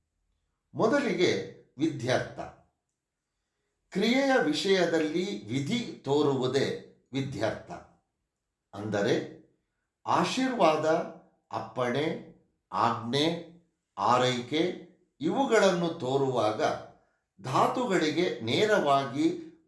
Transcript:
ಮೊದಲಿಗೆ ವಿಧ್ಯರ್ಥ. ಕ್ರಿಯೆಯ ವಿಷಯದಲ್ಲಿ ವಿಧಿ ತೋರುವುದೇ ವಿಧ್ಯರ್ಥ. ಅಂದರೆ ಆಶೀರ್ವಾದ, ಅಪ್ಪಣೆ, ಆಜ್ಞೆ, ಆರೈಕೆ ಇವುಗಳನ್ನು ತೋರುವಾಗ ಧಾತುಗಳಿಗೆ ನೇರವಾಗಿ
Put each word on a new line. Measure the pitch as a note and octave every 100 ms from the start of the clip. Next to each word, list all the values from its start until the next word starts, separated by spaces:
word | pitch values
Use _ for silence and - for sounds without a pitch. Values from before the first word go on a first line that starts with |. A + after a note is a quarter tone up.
| _ _ _ _ _ _ _ C3
ಮೊದಲಿಗೆ | A3 C#4+ A#3+ E3+ F3 - - - - -
ವಿಧ್ಯರ್ಥ. | D#3 C3+ B2+ A2+ - - - - _ _ _ _ _ _ _ _ _ _ _ _ _
ಕ್ರಿಯೆಯ | F#3+ A3+ C4 C#4 C4
ವಿಷಯದಲ್ಲಿ | D3 D3+ G3+ F#3+ E3 D#3+ D#3 E3 G3 G3 G#2+
ವಿಧಿ | C3+ C#3+ A#3+ G3 - C3+
ತೋರುವುದೇ | C#3+ C#3+ C3 B2+ B2+ G2+ - - _ _
ವಿಧ್ಯರ್ಥ. | C3+ C3+ G2+ G#2+ - - E2+ - _ _ _ _ _ _ _ _
ಅಂದರೆ | G2+ G#2 G2+ A2 E3 - - - _ _ _ _ _ -
ಆಶೀರ್ವಾದ, | C#3 F3+ B3+ C4 A#3 E3 D#3 D#3 E3 - - - _ _
ಅಪ್ಪಣೆ, | A2 - B2+ B2 C3 D#3+ - - - _ _ -
ಆಜ್ಞೆ, | F#2 A#2 A2+ A#2 C#3 D#3 E3+ - - _ _ _ -
ಆರೈಕೆ | G#2 B2 B2+ B2 A#2 D3+ F3+ - - _ _ -
ಇವುಗಳನ್ನು | D3+ A#3 B3+ A3 G3 F3 E3+
ತೋರುವಾಗ | - B2+ C3+ C3+ A#2+ G#2+ G#2+ D3+ - - - _ _ _ -
ಧಾತುಗಳಿಗೆ | A#2+ D#3 A#3+ B3+ G#3+ F3 D3+ D3 F3+ -
ನೇರವಾಗಿ | A2+ D3+ G#3 - C#3+ C#3 B2 C3+ E3 F3+ - -